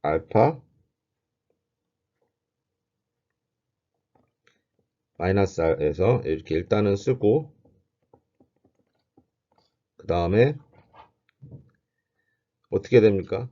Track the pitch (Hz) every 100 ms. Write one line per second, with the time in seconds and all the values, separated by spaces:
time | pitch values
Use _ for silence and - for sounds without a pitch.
0 | 76 80 - 107 135 147 _ _ _ _
1 | _ _ _ _ _ _ _ _ _ _
2 | _ _ _ _ _ _ _ _ _ _
3 | _ _ _ _ _ _ _ _ _ _
4 | _ _ _ _ _ _ _ _ _ _
5 | _ _ 92 98 95 - 82 - 76 73
6 | 98 127 78 78 - 78 87 104 104 101
7 | - 127 104 139 156 _ _ _ _ _
8 | _ _ _ _ _ _ _ _ _ _
9 | _ _ _ _ _ _ _ _ _ _
10 | - 87 85 101 131 151 - _ _ -
11 | - _ _ _ - - _ _ _ _
12 | _ _ _ _ _ _ _ 101 - 120
13 | 107 98 - 95 127